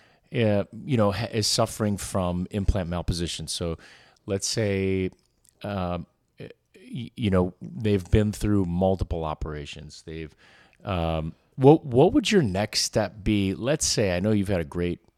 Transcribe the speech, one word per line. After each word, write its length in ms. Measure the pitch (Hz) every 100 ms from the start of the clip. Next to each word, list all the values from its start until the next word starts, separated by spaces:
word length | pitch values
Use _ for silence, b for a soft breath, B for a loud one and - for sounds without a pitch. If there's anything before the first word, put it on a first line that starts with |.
| b b -
uh, 300 | 127 110 101 - 110 147
you 100 | 120
know, 140 | 101
ha-, 160 | 95 117
is 160 | 117 101
suffering 500 | - 113 - 107 98
from 500 | - 101 90 87 92
implant 380 | 104 98 98 85
malposition. 600 | 87 - 85 82 - 76
So 280 | - 85 80 B B B B -
let's 220 | 98 -
say, 640 | 117 104 98 95 95 92 - _ _ _ -
um, 420 | 104 101 175 170 - _ _ -
y-, 720 | - - _ - 247 160 113 -
you 140 | 107
know, 240 | 92 90 -
they've 480 | - 92 110 101 87
been 200 | 110 107
through 340 | 101 107 104 87
multiple 580 | 87 95 95 87 85
operations. 800 | 80 76 78 76 71 - 76 - -
They've, 280 | 80 78 _ b b b b
um, 500 | 107 90 82 80 80 - _ -
what, 300 | 135 165 143
what 280 | 123 139
would 180 | 277 208
your 120 | 208
next 380 | 113 95 110 -
step 420 | - 113 98 107
be? 300 | 95 104 98
Let's 320 | 78 117 160 -
say, 280 | - 101 87
I 40 |
know 120 | 104
you've 160 | 107 95
had 140 | 92
a 40 | 73
great, 340 | 87 87 - _